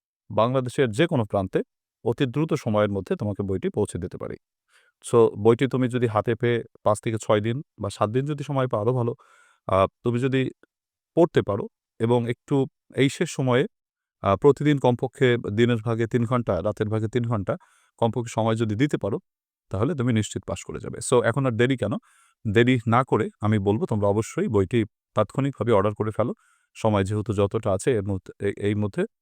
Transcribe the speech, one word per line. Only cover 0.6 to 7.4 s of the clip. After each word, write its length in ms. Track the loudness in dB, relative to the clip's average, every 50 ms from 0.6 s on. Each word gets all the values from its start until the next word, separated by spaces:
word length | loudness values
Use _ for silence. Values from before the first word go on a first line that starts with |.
| -2 -2 0 0 0 0
যে 160 | 2 0 0
কোনো 180 | 2 2 0 0
প্রান্তে 380 | 0 -2 -2 -2 -2 -2 -4 -4 -4 _ _ _ _ _ _ -4
অতি 220 | -4 0 0 0
দ্রুত 280 | 0 0 -2 -2 -2 -2
সময়ের 360 | -2 -2 0 2 2 2 2
মধ্যে 260 | 0 -4 -4 -4 -6
তোমাকে 260 | -4 -4 -4 -4 -4 -4
বইটি 260 | -4 -4 -4 -4 -4
পৌঁছে 300 | -2 -2 -2 -2 -4 -6
দিতে 200 | -8 -10 -10 -10
পারি। 180 | -10 -10 -12 -14 _ _ _ _ _ _ _ _ _ _ _ _ -6 2 4
So, 180 | 6 6 4 2
বইটি 300 | 2 2 2 4 4 2
তুমি 220 | 0 0 0 0 0
যদি 180 | 0 -2 -2
হাতে 280 | 0 0 0 0 0 -2
পেয়ে 280 | -2 0 -2 -2 -2 -4 -8 _ _ -2
পাঁচ 180 | 0 0 0
থেকে 160 | -2 -4 -6 -4
ছয় 200 | 0 2 2 2